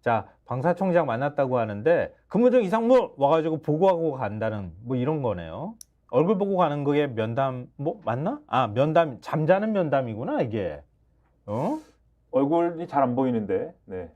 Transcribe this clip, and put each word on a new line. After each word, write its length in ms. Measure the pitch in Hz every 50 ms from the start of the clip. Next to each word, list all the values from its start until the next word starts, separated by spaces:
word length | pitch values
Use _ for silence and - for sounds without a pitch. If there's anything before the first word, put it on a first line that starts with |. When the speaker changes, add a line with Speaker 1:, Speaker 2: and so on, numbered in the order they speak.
Speaker 1:
자, 240 | _ 120 117 107 98 - _ _ _
방사총장 600 | - 123 131 127 170 170 175 190 190 170 175 156
만났다고 520 | 131 113 117 139 147 143 - 139 127 127 123
하는데 540 | 113 107 101 104 107 160 175 147 95 - - _ _ _
근무중 360 | - 185 240 254 240 254 214
이상무 480 | 180 202 226 226 233 254 247 - - -
와가지고 460 | - 139 139 160 165 156 165 156 151
보고하고 500 | - - 147 156 190 190 180 165 165 156
간다는 600 | 135 131 123 101 104 107 110 113 110 104 98 87 80 90
뭐 140 | 113 120 131
이런 260 | 123 123 143 160 151
거네요. 520 | 135 117 98 87 82 80 80 104 151 208 226 _ - _ _ _ _ _
얼굴 260 | - 131 156 185 214
보고 220 | 185 202 196 196 180
가는 260 | 180 151 147 147 143
그게 220 | 143 143 147 147
면담, 640 | 139 120 110 110 110 117 131 135 135 127 127 123 - _
뭐 240 | - 139 160 - 214 -
맞나? 340 | 110 117 123 151 202 285 294 -
아, 200 | - - 131 127
면담, 560 | 110 104 123 139 156 156 170 170 151 123 -
잠자는 500 | - - - 156 156 156 185 196 208 220
면담이구나, 680 | 214 196 175 147 139 135 131 117 107 104 131 214 302 269
이게. 400 | 160 117 104 110 95 82 73 71 - _ _ _ _ _ _ _ _ _ _ _ _
어? 320 | - 104 117 147 220 302 320 - - _ _ _ _ _ _ _ _
Speaker 2:
얼굴이 540 | - 131 139 143 160 170 170 170 170 160 170
잘 160 | 160 - 143
안 140 | 139 123 120
보이는데. 560 | 127 135 127 120 113 104 95 95 98 135 160 - _ _
네. 240 | - 95 92 90 73 _